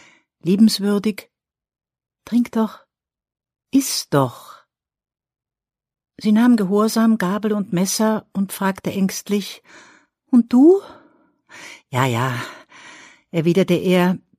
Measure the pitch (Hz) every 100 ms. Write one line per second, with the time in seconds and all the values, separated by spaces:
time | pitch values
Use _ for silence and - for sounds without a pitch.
0 | - _ _ _ 165 196 220 - 202 202
1 | 214 208 - _ _ _ _ _ _ _
2 | _ _ - 240 240 226 220 - _ _
3 | _ _ _ _ _ _ _ 277 269 -
4 | - 147 131 - - - _ _ _ _
5 | _ _ _ _ _ _ _ _ _ _
6 | _ - 214 214 247 233 190 202 220 226
7 | 226 220 180 208 208 208 196 170 190 -
8 | 220 214 - - 196 - 196 190 - 196
9 | 190 - - 202 190 - _ - - _
10 | _ _ - 247 233 240 302 392 - -
11 | _ _ _ _ _ - - - - 127
12 | 131 117 131 120 - - - - - -
13 | - _ _ 170 160 175 180 175 185 180
14 | 180 185 _